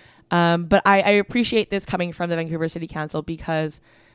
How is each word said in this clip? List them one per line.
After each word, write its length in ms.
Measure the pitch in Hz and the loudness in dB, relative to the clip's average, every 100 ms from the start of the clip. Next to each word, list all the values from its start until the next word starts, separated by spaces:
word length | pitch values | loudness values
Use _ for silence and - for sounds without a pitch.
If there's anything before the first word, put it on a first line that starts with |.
| - _ - | -20 _ -2
Um, 340 | 175 170 170 170 | 2 4 2 2
but 160 | 196 | 4
I, 180 | - 196 | 6 4
I 80 | 196 | 4
appreciate 580 | 202 202 240 226 226 - | 2 2 0 0 0 0
this 160 | 196 - | -4 -4
coming 260 | 180 175 | -4 -4
from 160 | 160 175 | -4 -4
the 40 | 165 | -2
Vancouver 320 | 165 160 160 | -4 -4 -4
City 200 | 170 165 | -6 -10
Council 340 | 156 156 160 | -8 -6 -6
because 580 | 151 165 - 160 156 - _ _ _ | -8 -8 -4 -2 -2 -6 _ _ _